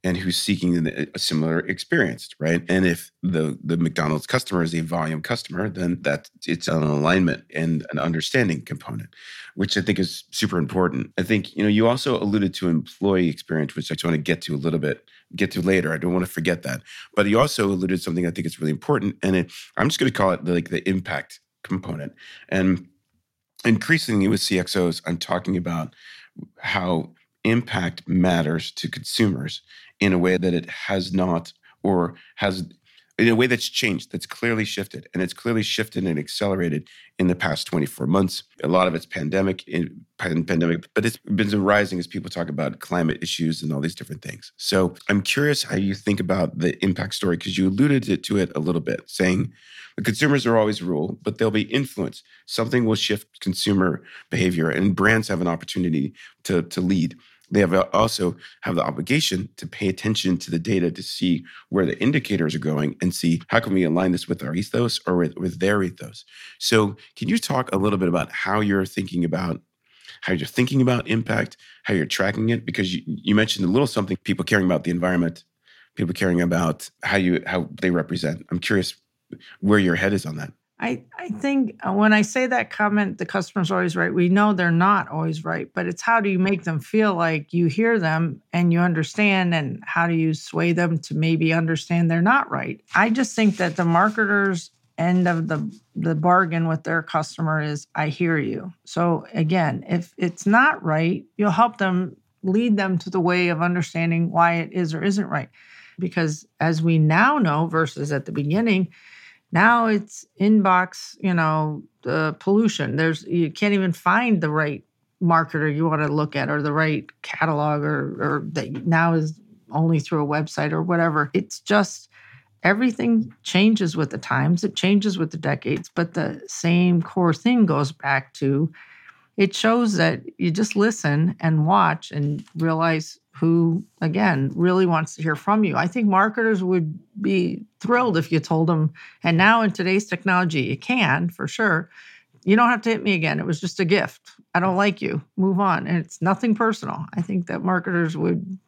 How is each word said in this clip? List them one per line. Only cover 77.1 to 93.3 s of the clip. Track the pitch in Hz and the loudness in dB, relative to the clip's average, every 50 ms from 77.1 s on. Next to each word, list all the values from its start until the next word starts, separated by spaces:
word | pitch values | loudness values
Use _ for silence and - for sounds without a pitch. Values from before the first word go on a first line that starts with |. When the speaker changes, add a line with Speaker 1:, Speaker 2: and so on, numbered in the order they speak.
| 104 101 | 0 2
Speaker 1:
you, | 92 90 87 - - | 4 2 2 0 0
how | - 92 90 80 - - - | -2 -4 -4 -4 -6 -6 -2
they | - 90 | 0 0
represent. | 87 85 80 - 87 87 - 73 82 82 - _ | 0 0 0 -2 -4 -4 -2 -4 -4 -6 -8 _
I'm | 85 90 | -6 -6
curious | - - 107 98 90 - - _ _ _ _ _ _ _ - - - - - _ | -2 0 0 0 0 -2 -8 _ _ _ _ _ _ _ -20 -20 -18 -20 -14 _
where | 95 101 104 104 | 2 4 4 4
your | 95 90 85 | 4 4 2
head | 85 92 98 104 | 2 0 0 0
is | 95 - | 0 -4
on | 82 78 | -6 -10
that. | 76 73 - - _ _ _ _ _ | -10 -12 -12 -14 _ _ _ _ _
Speaker 2:
I, | - 240 247 - - _ - | -6 -6 -6 -6 -10 _ -16
I | - 359 302 | -14 -10 -10
think, | 214 - - 277 277 277 254 214 - - - | -8 -4 -2 0 0 0 0 -2 -4 -8 -6
uh, | - | -2
when | 190 202 208 214 | 2 4 6 6
I | 214 214 | 6 6
say | 208 214 - 262 254 247 | 4 2 0 -2 0 0
that | 254 240 220 - | 0 -2 -2 -4
comment, | - - 214 208 208 208 208 185 - - | -2 -2 0 2 2 0 0 -2 -4 -6
"The | 185 | -8
customer's | - - 196 175 - _ 202 175 151 | -4 -4 -4 -4 -4 _ -2 -2 0
always | 190 180 180 175 156 | 0 0 0 0 0
right," | 180 170 180 | 0 -2 0
we | 170 180 175 175 | 2 2 2 4
know | 185 202 208 214 | 4 4 4 2
they're | 208 180 180 170 | 2 2 2 2
not | 165 170 180 196 208 196 - - | 2 4 4 4 2 2 0 -4
always | 147 160 160 165 156 156 160 | -6 -4 -4 -4 -4 -4 -4
right, | 160 165 165 - - | -6 -4 -4 -6 -6
but | _ 185 175 | _ -4 -4
it's | 175 180 - | -4 -6 -4
how | - 233 233 233 | 0 2 2 2
do | 202 202 | 2 2
you | 190 175 | 0 2
make | 185 196 202 185 - | 2 0 0 -2 -2
them | 180 160 151 | -4 -4 -4
feel | - - - 214 214 208 185 | -6 0 0 2 2 2 2
like | 170 170 165 160 151 147 _ | 0 0 0 0 -2 -4 _
you | - 175 170 | 0 2 2
hear | 160 - 196 226 233 233 214 | 2 2 2 2 2 2 2
them | 170 160 160 160 165 160 131 - _ _ | 2 0 0 0 0 -2 -4 -8 _ _
and | - 175 175 170 | 0 2 4 4
you | 170 170 | 4 4
understand, | 175 180 165 160 151 - - - 208 202 196 190 185 175 170 | 4 2 2 0 -2 -4 0 2 2 4 4 2 2 2 0
and | 160 147 135 - - - | 0 -2 -4 -6 -8 -10
how | - - 170 170 170 | -4 0 0 2 2
do | 165 | 2
you | 165 160 160 156 | 2 2 0 0
sway | 151 - - - 160 165 170 | -2 -6 -6 -2 0 2 2
them | 170 175 175 170 165 156 | 2 2 2 0 0 -2
to | - - 151 | -4 -4 -4
maybe | 151 160 165 165 160 160 160 | 0 2 2 2 2 2 2
understand | 160 170 165 160 165 147 - - 170 170 170 165 | 2 0 0 0 -2 -4 -2 -2 0 2 2 2
they're | 165 170 | 2 2
not | 175 214 254 277 - - | 4 4 4 2 2 -2
right? | - 135 127 127 - - _ _ - | -6 -6 -6 -6 -8 -10 _ _ 2
I | 180 208 233 | 2 2 4
just | 220 262 262 - | 2 0 0 -2